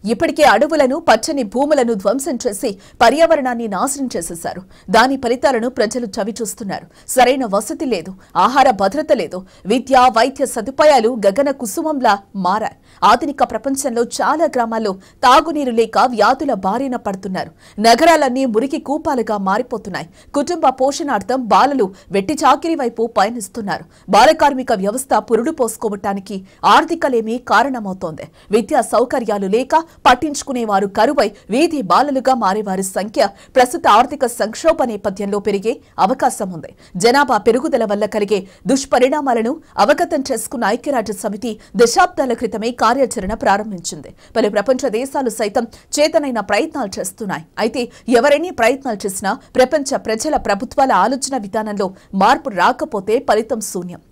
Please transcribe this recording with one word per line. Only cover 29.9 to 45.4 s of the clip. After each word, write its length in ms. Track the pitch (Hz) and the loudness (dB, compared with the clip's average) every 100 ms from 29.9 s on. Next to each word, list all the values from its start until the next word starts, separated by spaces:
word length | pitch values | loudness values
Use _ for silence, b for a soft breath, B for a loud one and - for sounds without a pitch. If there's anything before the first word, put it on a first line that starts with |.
| b 285 | b 2
పట్టించుకునేవారు 840 | 254 311 285 - 247 220 196 202 196 | 2 0 -6 -6 -6 0 0 0 2
కరువై 280 | 233 302 214 208 b | 2 2 0 -4 b
వీధి 260 | 220 330 302 190 | 0 0 0 0
బాలలుగా 440 | 185 285 269 262 254 | 2 2 0 0 2
మారేవారి 420 | 202 202 196 190 190 | 0 -2 -4 -4 -4
సంఖ్య 380 | 208 202 294 214 b b - | -4 -4 0 0 b b 2
ప్రస్తుత 280 | 247 339 277 208 | 2 2 4 4
ఆర్థిక 280 | 254 294 240 - | 4 0 -4 -2
సంక్షోభ 460 | 214 226 320 320 254 | -6 0 0 2 -2
నేపథ్యంలో 480 | 208 208 196 202 202 202 | -2 -6 -6 -4 -2 -2
పెరిగే 260 | 202 220 277 b - 190 | -2 -2 -4 b 0 0
అవకాశం 420 | 262 277 - 196 170 | 2 -2 -2 -8 -10
ఉంది. 160 | - _ b 185 | -14 _ b 0
జనాభా 340 | 233 269 277 220 233 | 2 4 2 2 2
పెరుగుదల 380 | 233 302 262 220 | 2 0 -2 0
వల్ల 140 | 208 208 220 | -2 -2 -2
కలిగే 240 | 202 208 185 B 180 | 0 -2 -4 B -2
దుష్పరిణామాలను 840 | 269 - 294 254 302 277 226 220 320 b - | -2 2 2 2 2 0 0 -2 -6 b -2
అవగతం 380 | 214 294 349 320 269 | 2 2 0 -2 -4
చేసుకున్న 420 | 233 - 247 208 240 | -6 -6 -4 -2 -2
ఐక్యరాజ్య 400 | 302 269 214 202 | -2 -4 -4 -6
సమితి 280 | 214 202 240 214 b 190 | -8 -6 -8 -10 b 2
దశాబ్దాల 520 | 233 - 359 349 269 233 | 2 4 2 0 -2 -2
క్రితమే 320 | 233 214 226 240 | -4 -4 -6 0
కార్యాచరణ 520 | 226 254 247 - 190 220 | 0 2 0 -2 -6 -2
ప్రారంభించింది. 680 | - 196 220 185 - 160 - - b 226 | 0 0 -2 -10 -10 -12 -18 -20 b 0
పలు 120 | 220 208 | 0 0
ప్రపంచ 340 | 202 254 269 214 | 0 0 0 -4
దేశాలు 340 | 269 302 254 | -4 -4 -4
సైతం 280 | 208 | -2